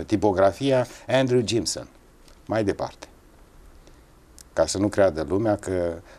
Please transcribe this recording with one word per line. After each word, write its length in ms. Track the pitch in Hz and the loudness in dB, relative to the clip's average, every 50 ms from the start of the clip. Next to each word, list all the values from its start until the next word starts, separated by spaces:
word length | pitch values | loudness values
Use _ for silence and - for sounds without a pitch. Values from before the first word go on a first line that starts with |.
| 82 | -4
tipografia 840 | - 110 101 92 107 95 90 95 98 95 - 131 139 131 127 123 - - - - - | -2 -2 2 2 2 4 4 4 4 4 2 0 2 2 2 0 -2 -6 -14 -6 -2
Andrew 340 | 120 131 135 127 123 127 117 | 0 0 2 2 2 0 0
Jimson. 420 | 92 110 113 82 - - - - - - - - - - - - - - - - | 0 0 -2 -2 -2 -6 -8 -10 -14 -18 -20 -20 -20 -20 -20 -20 -20 -20 -16 -8
Mai 180 | - 104 113 110 | -4 -2 0 0
departe. 440 | 98 85 - - - - - - - - - - - - - - - - - - - - - - - - - - - - - - - - - - - - | 0 -2 -2 -4 -8 -10 -12 -20 -20 -20 -20 -20 -20 -20 -20 -20 -20 -20 -20 -20 -20 -20 -20 -20 -20 -20 -20 -20 -20 -20 -20 -20 -20 -20 -20 -20 -6 -2
Ca 120 | - 82 | 0 0
să 120 | - - 95 | 0 0 -2
nu 100 | 101 104 | -2 0
creadă 380 | - 104 98 92 80 80 76 73 | 2 4 2 2 2 0 -4 -2
lumea 280 | 90 98 113 110 104 | -2 -2 0 0 -2
că 380 | - - 92 92 90 87 85 82 85 - - - | -2 -2 -4 -4 -2 -2 -4 -4 -6 -12 -18 -20